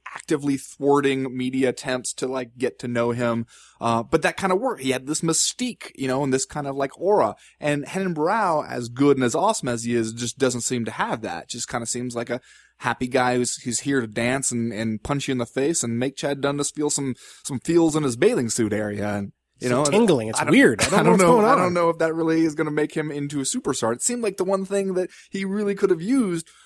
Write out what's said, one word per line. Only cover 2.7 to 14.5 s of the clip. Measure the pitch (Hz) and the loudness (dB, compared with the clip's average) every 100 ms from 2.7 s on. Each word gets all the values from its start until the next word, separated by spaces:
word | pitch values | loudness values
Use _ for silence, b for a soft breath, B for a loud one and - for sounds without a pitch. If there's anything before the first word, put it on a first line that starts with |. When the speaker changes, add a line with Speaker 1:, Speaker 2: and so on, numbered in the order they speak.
| - | -4
Speaker 1:
to | 123 | -4
know | 120 120 | 0 0
him. | 117 120 117 113 b b b | 0 0 -2 -4 b b b
Uh, | 117 117 | 0 0
but | 110 160 | 2 0
that | 175 160 | 0 0
kinda | 190 185 | 0 0
worked. | 262 123 | 0 -4
He | 131 | -2
had | 127 127 | -2 -2
this | 156 | -4
mystique, | 165 160 - - 247 202 - | -2 0 -2 -2 -6 -6 -14
you | - 131 | -8 -4
know, | 131 | -2
and | 143 | 0
this | 131 - | 0 -2
kind | 151 143 | -6 -6
of, | |
like, | 135 139 - | -4 -4 -2
aura. | 180 208 110 - b b | 2 4 4 0 b b
And | 147 147 139 | -2 -2 -2
Renan | 190 190 | -4 -4
Barão, | 160 160 220 196 156 131 | 0 0 2 2 0 -2
as | 127 120 | -6 -6
good | 120 143 131 | 2 4 6
and | |
as | 123 | 4
awesome | 123 196 220 139 | 2 2 2 -2
as | 120 | -4
he | 117 | 0
is, | 120 110 | 0 0
just | 117 120 - | -4 -8 0
doesn't | 131 120 | 0 0
seem | - 123 110 | -4 -4 -4
to | |
have | 131 220 143 | -4 -4 -4
that. | 104 85 - | -6 -10 -10
Just | 120 - | -12 -6
kinda | 120 | -6
seems | 117 120 123 120 | -4 -6 -6 -6
like | 120 | -4
a | 120 b b b b | -6 b b b b
happy | 127 117 123 | -4 -2 0
guy | 127 127 123 | 2 2 2
who's, | 123 - | 0 -4
who's | 127 110 | -6 -6
here | 139 139 | 0 -2
to | 113 | -2
dance | 110 120 135 - | -2 -2 0 -2